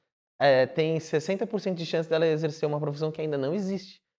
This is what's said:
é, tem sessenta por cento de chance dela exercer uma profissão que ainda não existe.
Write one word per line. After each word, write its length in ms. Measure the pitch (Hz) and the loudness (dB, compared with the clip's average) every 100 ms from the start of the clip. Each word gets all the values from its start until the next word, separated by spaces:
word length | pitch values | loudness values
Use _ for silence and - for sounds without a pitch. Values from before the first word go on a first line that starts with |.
| _ _ _ - | _ _ _ 2
é, 280 | 139 131 127 | 4 6 4
tem 320 | - 156 160 | 2 0 0
sessenta 480 | - 156 147 190 214 | 0 -2 0 -4 -2
por 120 | 208 | -4
cento 180 | 190 170 | -4 -4
de 80 | 165 | -2
chance 220 | 165 160 | -2 0
dela 200 | 160 165 | 2 2
exercer 400 | 156 160 151 151 | 2 0 -2 -2
uma 100 | 147 | -2
profissão 320 | 151 147 156 | -4 -4 -4
que 100 | 156 | -4
ainda 160 | 156 143 | -4 -2
não 160 | 135 190 | -2 -2
existe. 460 | 190 190 190 - _ _ | -2 -4 -8 -20 _ _